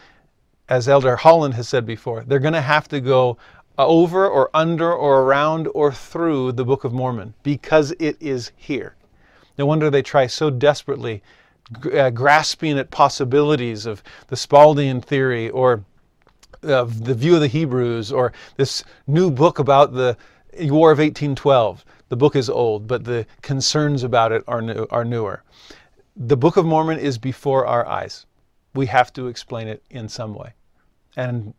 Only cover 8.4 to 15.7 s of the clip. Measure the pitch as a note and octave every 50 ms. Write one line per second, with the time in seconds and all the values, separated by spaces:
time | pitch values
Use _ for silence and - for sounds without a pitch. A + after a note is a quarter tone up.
8.4 | A#2 - - _ - - D3 A#2 - - - _ _ _ _ _ _ _ _ _
9.4 | _ _ _ - C#3+ C#3+ D#3 D#3+ D3+ D3+ C#3 C#3 C3 - - D3 C3 A#2+ - -
10.4 | D#3 D3+ C3+ B2 C3 D3 D3 - - - C3+ B2 A#2+ A#2+ A2 G2 - _ _ _
11.4 | _ _ _ _ _ - A2+ A2+ - D#3 C3+ D3 C3+ B2+ A#2 A#2 B2+ C#3+ D3 D#3
12.4 | D3+ - - - E3 D#3 D3 C#3 B2+ - - - D3 C#3 - - C#3 B2 B2 D3
13.4 | D3 D3 D3+ C#3 B2 A#2 A2+ G#2 G#2+ A#2 G#2+ - - - - - - _ C3 A#2+
14.4 | - - C#3+ C#3+ D3 D#3 D3+ C#3 C#3+ C3+ C3 B2 A2 - C#3+ C3+ C3+ C3 B2 A#2
15.4 | A2+ A2+ - C3 B2+ B2+